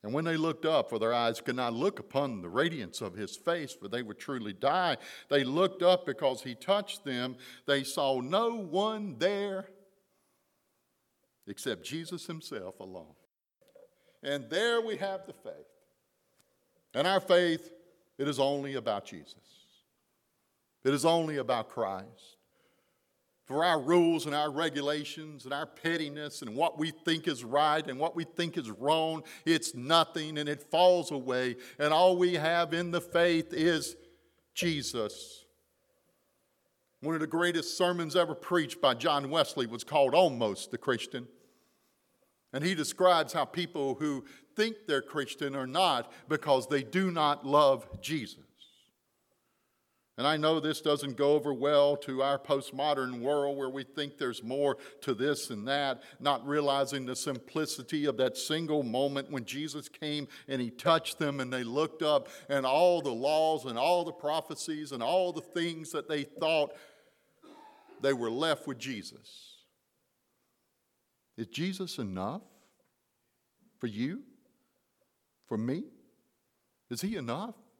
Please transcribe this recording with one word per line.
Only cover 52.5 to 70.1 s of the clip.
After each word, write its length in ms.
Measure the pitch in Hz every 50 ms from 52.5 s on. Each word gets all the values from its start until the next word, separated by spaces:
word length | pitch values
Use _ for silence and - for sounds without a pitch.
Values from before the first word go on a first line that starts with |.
| 151 139 135 - - 131 143 151 147 135 131 127 127 120
world 360 | 117 135 147 147 143 143 143
where 140 | 139 139 131
we 140 | 131 139 131
think 340 | 127 - - 147 143 143 -
there's 240 | 147 127 117 - 101
more 340 | 113 127 139 147 139 131 - - - - -
to 140 | - - 127
this 340 | 104 127 147 143 135 - -
and 180 | 127 104 101
that, 360 | 127 139 143 143 135 127 120 - - - _
not 280 | - 143 143 120 113
realizing 600 | 139 143 151 147 143 139 139 139 127 143 139 131
the 100 | 123 127
simplicity 880 | - - 151 135 120 - - - 160 156 - - - 131 - - 151 147
of 140 | 147 127 113
that 180 | 131 127 127
single 460 | - - - 156 160 165 156 151 151 139
moment 480 | 120 110 127 139 143 139 139 135 -
when 160 | 147 131 113
Jesus 420 | 101 120 139 151 156 135 151 139 -
came 400 | - - - 151 147 147 143 - - - -
and 140 | - 135 131
he 80 | 123 117
touched 500 | 120 - - 180 165 160 160 - - -
them 220 | 160 147 139 139
and 100 | 131 123
they 140 | 127 127 123
looked 380 | 117 120 143 156 156 156 - 165
up 260 | 151 151 139 - - - - - -
and 160 | 139 139 131
all 340 | 131 131 151 175 180 175 170
the 100 | 143 143
laws 540 | 120 113 127 143 156 156 160 160 160 151 -
and 140 | 131 117 117
all 260 | 131 160 180 175 170
the 80 | 165 143
prophecies 800 | - - 147 151 160 156 - 151 - - - 156 151 151 135 139
and 100 | 120 113
all 300 | 123 170 185 185 180 170
the 80 | 165
things 500 | - - - 175 165 170 165 160 160 151 -
that 140 | 156 -
they 180 | - 156 147 139
thought, 520 | 139 - - 160 156 165 156 147 143 - - - - - _ _ _ _ _ _ _ _ _ _ - - - - - - - _ _ - - -
they 100 | 139 139
were 180 | 123 117 113
left 360 | 113 127 160 165 151 143 -
with 120 | 143 135 117
Jesus. 760 | 107 131 131 104 90 - - - _ - - - - - - - _ _ _ _ _ _ _ _ _ _